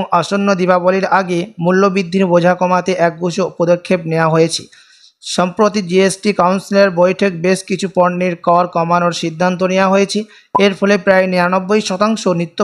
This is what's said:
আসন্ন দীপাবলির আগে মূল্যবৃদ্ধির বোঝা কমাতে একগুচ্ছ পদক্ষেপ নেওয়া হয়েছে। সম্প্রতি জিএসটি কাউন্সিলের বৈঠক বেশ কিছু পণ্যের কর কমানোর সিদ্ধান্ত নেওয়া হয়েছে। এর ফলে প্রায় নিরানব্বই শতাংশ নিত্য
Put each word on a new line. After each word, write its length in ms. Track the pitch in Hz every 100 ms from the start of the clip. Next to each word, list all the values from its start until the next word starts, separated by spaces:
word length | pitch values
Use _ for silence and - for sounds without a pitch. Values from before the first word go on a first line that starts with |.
| 185
আসন্ন 360 | 175 156 202 202 190
দীপাবলির 520 | 180 180 180 190 185
আগে 280 | 185 180 175 175 -
মূল্যবৃদ্ধির 680 | 170 185 196 190 175 190 190
বোঝা 280 | 175 170 180
কমাতে 360 | 180 180 175 180
একগুচ্ছ 400 | 170 165 175 165 165 -
পদক্ষেপ 440 | 170 175 - 185 165
নেওয়া 280 | 160 165
হয়েছে। 300 | 160 165 - 120 _ _ _ _ _
সম্প্রতি 560 | - - 180 175 208 208
জিএসটি 480 | 175 185 190 180 208
কাউন্সিলের 560 | 190 175 190 - 196 196
বৈঠক 400 | 170 180 185 202 165
বেশ 180 | 180 165
কিছু 240 | - 185 190
পণ্যের 460 | 180 180 180 180 170
কর 220 | - 175 175
কমানোর 460 | 175 170 175 175
সিদ্ধান্ত 460 | 165 165 160 180 175
নেওয়া 280 | 185 185 190
হয়েছে। 260 | 196 196 208 220 - _ -
এর 140 | 202
ফলে 220 | 185 196 202
প্রায় 280 | 180 185 185
নিরানব্বই 540 | 180 175 190 185 214
শতাংশ 400 | 208 185 214 220 190
নিত্য 320 | 175 165 -